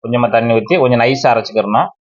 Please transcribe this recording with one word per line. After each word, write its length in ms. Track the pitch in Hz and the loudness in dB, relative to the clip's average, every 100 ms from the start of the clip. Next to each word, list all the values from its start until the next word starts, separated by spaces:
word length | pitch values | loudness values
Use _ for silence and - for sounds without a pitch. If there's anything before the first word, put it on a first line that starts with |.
கொஞ்சமா 260 | 117 123 117 117 | -4 -2 0 0
தண்ணி 180 | 117 113 | 2 -2
ஊத்தி 180 | - 180 | 0 0
கொஞ்சம் 180 | 131 120 | 2 2
நைஸா 280 | 120 135 139 | 0 0 0
அரைச்சுக்கிறணும். 560 | 117 - 107 101 110 180 _ | 0 -2 -4 0 0 -2 _